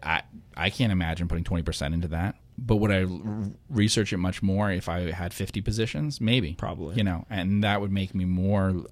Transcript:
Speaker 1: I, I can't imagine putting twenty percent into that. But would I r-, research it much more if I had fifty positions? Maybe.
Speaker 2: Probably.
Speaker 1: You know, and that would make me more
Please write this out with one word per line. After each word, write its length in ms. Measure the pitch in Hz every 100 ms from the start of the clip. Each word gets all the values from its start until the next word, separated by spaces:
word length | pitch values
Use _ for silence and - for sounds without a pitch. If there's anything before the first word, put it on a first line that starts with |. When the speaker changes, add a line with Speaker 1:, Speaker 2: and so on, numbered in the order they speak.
Speaker 1:
I, 180 | 76 80 - - - -
I 140 | 90
can't 220 | - 117
imagine 360 | 92 82 80 85
putting 160 | 85
twenty 180 | 85 87
percent 320 | 80 - 71
into 140 | 85 85
that. 280 | 82 95 - - -
But 180 | 120 107
would 140 | 104
I 120 | 95
r-, 460 | 92 90 107 107 101 - -
research 440 | 117 104 113 101
it 40 | 95
much 260 | 90 -
more 280 | 98 98 104
if 180 | 90 -
I 220 | 87 87
had 240 | 87 87
fifty 260 | - 98 101
positions? 600 | 104 107 113 147 151 143
Maybe. 340 | 113 123 80
Speaker 2:
Probably. 420 | 85 - 82 78 107
Speaker 1:
You 80 |
know, 220 | 101 87 -
and 360 | 101 92 101
that 160 | 104 101
would 120 | 101
make 220 | 98 95
me 100 | 95
more 600 | 90 90 95 101 95 92 -